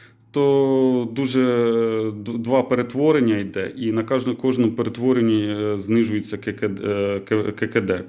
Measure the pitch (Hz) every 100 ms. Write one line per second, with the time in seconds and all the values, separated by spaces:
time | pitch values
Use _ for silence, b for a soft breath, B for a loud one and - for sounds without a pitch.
0 | B B _ 143 143 139 135 135 131 127
1 | 117 117 135 131 127 120 117 117 113 110
2 | 110 107 104 117 117 131 127 123 120 131
3 | 151 156 117 104 98 92 92 - 113 110
4 | 113 135 120 113 131 123 117 117 117 120
5 | 123 127 113 110 104 104 107 104 98 113
6 | 113 107 - 101 - 98 107 98 101 101
7 | 101 98 95 107 104 107 110 117 98 90